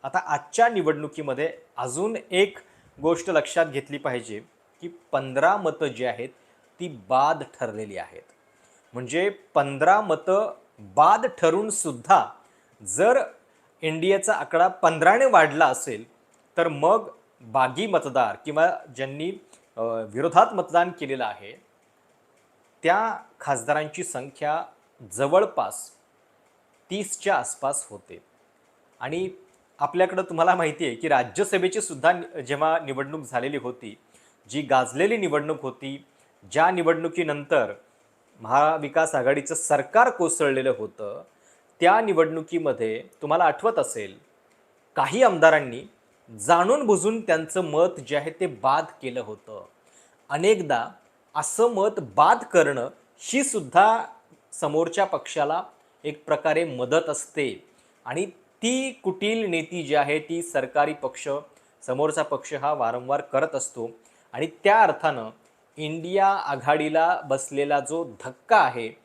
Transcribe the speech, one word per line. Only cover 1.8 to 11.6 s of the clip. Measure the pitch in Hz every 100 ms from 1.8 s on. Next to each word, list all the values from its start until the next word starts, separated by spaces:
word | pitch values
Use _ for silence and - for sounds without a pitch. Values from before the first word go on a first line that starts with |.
| 123 135 214 220 -
एक | 180 202 - _ _ _ -
गोष्ट | 151 165 190
लक्षात | 160 151 170 160
घेतली | 139 139 143
पाहिजे | 143 123 107 107 - _ _ _
की | 170 - _
पंधरा | 139 135 131 160 202
मतं | 170 - 147
जी | 117
आहेत | 123 113 131 _ _ _ _ _
ती | 175 123 95
बाद | 127 147 151
ठरलेली | 139 - 117 110 107 95
आहेत. | - 87 _ _ _ _ _ _ _
म्हणजे | 120 123 156 196
पंधरा | 196 _ 151 139 139 156 202
मतं | 208 156 190 190 220 - _ _
बाद | 101 95 160 - 240
ठरून | - 165 175